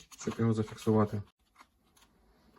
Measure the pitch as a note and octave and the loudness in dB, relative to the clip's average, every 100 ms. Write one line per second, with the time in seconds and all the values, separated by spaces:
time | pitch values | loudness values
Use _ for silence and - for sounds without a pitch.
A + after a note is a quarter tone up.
0 | - - - - A2+ A2 G#2+ - - A2 | -8 -12 -8 0 0 2 -2 -4 2 2
1 | G#2 G#2 - _ _ _ - _ _ _ | 2 -2 -10 _ _ _ -20 _ _ _
2 | _ _ _ _ _ | _ _ _ _ _